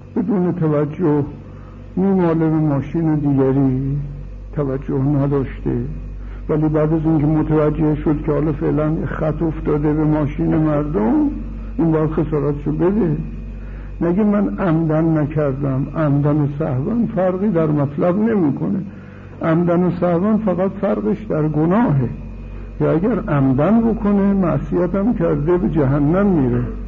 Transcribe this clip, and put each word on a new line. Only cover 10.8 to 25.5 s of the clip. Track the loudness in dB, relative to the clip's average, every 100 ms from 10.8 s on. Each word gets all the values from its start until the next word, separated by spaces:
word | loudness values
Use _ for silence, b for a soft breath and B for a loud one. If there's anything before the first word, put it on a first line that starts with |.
| 0 0 2 2 0 -2 -8 B B 0
این | 2
باید | 2 0
خسارتشو | 0 -2 0 -2 -2 -4
بده. | 0 0 2 0 -2 -4 -10 -10 B B B B -4
نگه | 0 2
من | 2 2 0 0
عمدن | 0 2 2 2 2 2
نکردم، | 0 0 -2 0 -2 -2 -2 -2
عمدن | 0 2 2 2
و | 0 -2
سهواً | -2 -2 -2 0 0 0
فرقی | 0 0 0
در | 2 2
مطلب | 2 0 0 0 2
نمی‌کنه. | 2 2 2 0 -2 -4 -6 B B B B B
عمدن | 0 2 2 2
و | 2
سهواً | 0 0 2 2 2
فقط | 0 0 -2
فرقش | -2 -2 0 -2 -2
در | -2 -2 0
گناهه، | 2 2 2 2 2 0 -6 -12 -12 B B B -2
یا | 0
اگر | 2 0 -2
عمدن | 0 0 2 2 4 4
بکنه | 2 0 2 2 2
معصیت | 2 2 0 -2 0 0 0
هم | 0
کرده | 0 0 0 2